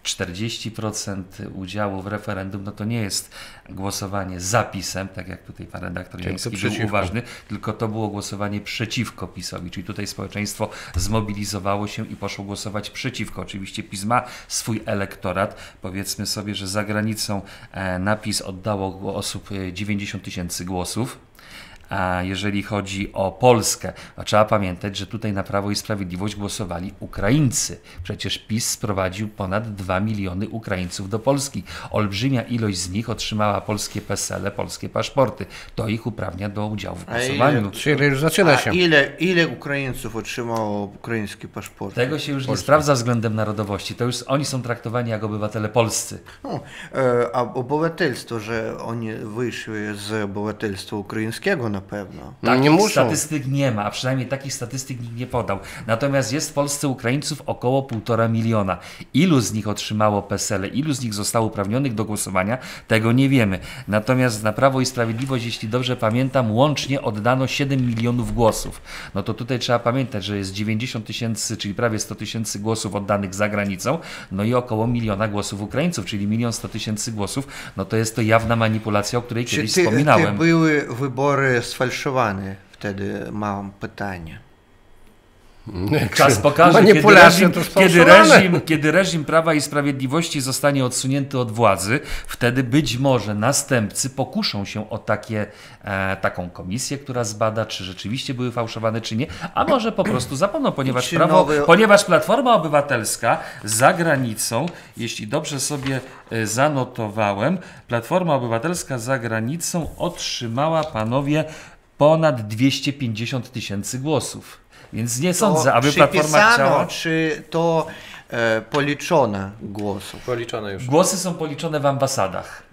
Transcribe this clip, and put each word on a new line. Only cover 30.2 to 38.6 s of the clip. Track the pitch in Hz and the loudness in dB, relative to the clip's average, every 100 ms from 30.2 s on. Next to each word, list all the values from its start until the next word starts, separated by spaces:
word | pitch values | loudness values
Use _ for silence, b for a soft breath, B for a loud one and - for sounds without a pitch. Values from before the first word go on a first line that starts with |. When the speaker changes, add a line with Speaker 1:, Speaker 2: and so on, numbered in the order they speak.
| 98 87 107 | -4 -4 -6
Speaker 1:
Ukraińców | 113 110 95 90 - 98 | -6 -4 -4 -4 -6 -6
do | 107 | -2
Polski. | 135 139 135 - B B B | 0 0 -2 -8 B B B
Olbrzymia | - 107 98 135 131 | 0 0 0 0 0
ilość | 110 120 110 92 | 0 -2 0 -2
z | 92 | -4
nich | 98 117 | -4 -4
otrzymała | 110 - 107 107 98 | -6 -4 0 2 0
polskie | - 107 - 104 | -2 -4 -4 -8
P | - | -6
S | 101 - | -6 -4
L-e, | 95 98 | -6 -6
polskie | - 90 - 101 | -6 -8 -8 -6
paszporty. | 107 110 - 123 - 98 B B | -4 -4 0 0 0 -12 B B
To | - 110 | -8 -4
ich | 113 123 | -4 -4
uprawnia | 107 - 90 104 | -6 -8 -6 -8
do | 101 107 | -6 -6
udziału | 107 92 87 | -6 -8 -10
w | - | -6
Speaker 3:
A | 117 | -4
ile | 127 | -2
Speaker 1:
głosowaniu. | 143 131 139 104 | 2 4 4 0
Speaker 2:
Czyli | - - 143 | -2 0 2
już | 143 135 | 2 2
zaczyna | 156 160 180 | 2 4 6
Speaker 3:
A | |
Speaker 2:
się. | 131 | 6